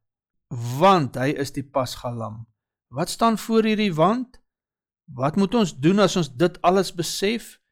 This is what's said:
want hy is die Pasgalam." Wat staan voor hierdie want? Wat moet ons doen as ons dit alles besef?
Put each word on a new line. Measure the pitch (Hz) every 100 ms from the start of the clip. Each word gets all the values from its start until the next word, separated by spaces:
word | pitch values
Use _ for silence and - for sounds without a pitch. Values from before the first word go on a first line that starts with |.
| _ _ _ _ -
want | 120 120 135 190 185 131 127
hy | 135 143
is | 139
die | 135
Pasgalam." | 131 139 127 - 123 120 107 101 113 _ _ _ _
Wat | 123 175
staan | - 226 214
voor | - 226 220
hierdie | 214 208
want? | 156 175 240 247 - _ _ _ _ _ _ -
Wat | 127 139 196
moet | 196 240
ons | 196 127
doen | 151 202
as | 190 190
ons | 156
dit | 120 175 -
alles | 170 190 175
besef? | 170 160 - 196 233 - - _